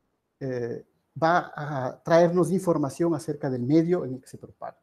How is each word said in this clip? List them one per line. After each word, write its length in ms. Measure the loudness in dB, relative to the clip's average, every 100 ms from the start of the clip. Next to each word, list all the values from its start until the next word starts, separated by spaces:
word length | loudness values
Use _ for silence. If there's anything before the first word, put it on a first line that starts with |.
| _ _ _ -10
eh, 480 | -6 -4 -4 -8 -14 _ _ -2
va 320 | 2 2 0 -10
a 440 | -8 -6 -6 -8
traernos 480 | 4 6 6 4 2
información 640 | 0 0 0 -2 -2 -2 -2
acerca 340 | -4 -6 -4
del 120 | -4
medio 420 | 2 4 4 0
en 100 | -2
el 60 | -10
que 80 | -14
se 100 | -20
propaga. 400 | -20 -16 -16 -16